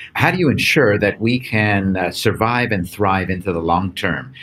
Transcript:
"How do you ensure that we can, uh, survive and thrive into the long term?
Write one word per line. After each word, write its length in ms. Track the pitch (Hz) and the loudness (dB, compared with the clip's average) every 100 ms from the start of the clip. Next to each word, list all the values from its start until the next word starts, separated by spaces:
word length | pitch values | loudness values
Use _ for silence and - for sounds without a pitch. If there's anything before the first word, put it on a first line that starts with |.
| - | -12
"How 160 | - 165 | 0 0
do 80 | 180 | 2
you 100 | 160 | 2
ensure 480 | 127 - 160 117 101 | 2 2 2 4 4
that 240 | 101 92 | 0 0
we 180 | 110 127 | 0 -2
can, 600 | 127 110 107 101 95 92 | -2 0 2 2 2 0
uh, 120 | 87 | -2
survive 600 | - 113 - 113 120 120 | 0 -2 0 0 0 0
and 160 | 101 87 | -2 -4
thrive 400 | - 101 95 90 | -2 0 2 0
into 240 | 92 95 | -4 -2
the 80 | 82 | -2
long 320 | 82 85 95 | 0 0 0
term? 400 | - 95 71 64 - | -4 -4 -4 -6 -18